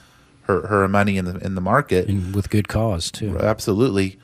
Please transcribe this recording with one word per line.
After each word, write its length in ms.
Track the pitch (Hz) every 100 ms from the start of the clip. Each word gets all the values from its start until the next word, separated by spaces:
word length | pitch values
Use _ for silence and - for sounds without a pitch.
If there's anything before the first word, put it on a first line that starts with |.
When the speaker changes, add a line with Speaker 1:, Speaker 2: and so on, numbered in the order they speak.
| _ _ _ _
Speaker 1:
her, 240 | - 92 95
her 200 | 104 98
money 300 | 101 101 95
in 80 | 90
the, 120 | 92
in 160 | 95 92
the 40 |
market. 480 | 90 127 - 92 92
Speaker 2:
And 260 | 98 90
with 160 | 101 -
good 200 | 107 -
cause, 420 | 107 113 85 -
too. 260 | - 107 -
Speaker 1:
Absolutely. 800 | 107 110 - 101 127 98 95 -